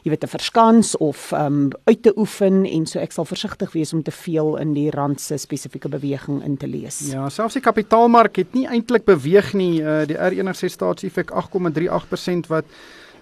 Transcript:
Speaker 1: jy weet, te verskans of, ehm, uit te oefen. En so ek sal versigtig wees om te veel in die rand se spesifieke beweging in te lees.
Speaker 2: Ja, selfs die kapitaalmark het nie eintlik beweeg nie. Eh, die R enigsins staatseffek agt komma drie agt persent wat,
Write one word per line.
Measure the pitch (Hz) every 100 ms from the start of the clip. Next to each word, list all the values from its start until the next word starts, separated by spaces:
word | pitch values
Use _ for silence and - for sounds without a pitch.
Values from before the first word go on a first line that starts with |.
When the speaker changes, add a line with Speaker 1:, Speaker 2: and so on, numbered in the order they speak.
Speaker 1:
jy | 160
weet, | 151
te | -
verskans | - - 233 226 226 208 -
of, | 156 - -
ehm, | 165 147 143 139 - -
uit | 226
te | 226 -
oefen. | 208 - 196 190 190
En | 160 156
so | -
ek | 165
sal | - 160
versigtig | 180 202 - 196
wees | 165 151
om | 160
te | 160
veel | - - 156 156 147
in | 151
die | 143 151
rand | 143 143 139
se | - 147
spesifieke | - 143 135 135 147
beweging | 143 139 139 - 143
in | - 135
te | 135
lees. | 143 135 - 147
Speaker 2:
Ja, | 135 139
selfs | - 220 269
die |
kapitaalmark | 233 220 208 226 233 233 208 -
het | 180
nie | 254 262
eintlik | 233 226 233 -
beweeg | 175 135 196 196
nie. | 202 185 165
Eh, | 156 156 151
die | 160
R | 185
enigsins | 185 190 175 180
staatseffek | - 185 175 190 - -
agt | - -
komma | 190 180
drie | 151 175
agt | 170 -
persent | 175 - 175 156
wat, | 160 151 - - - - -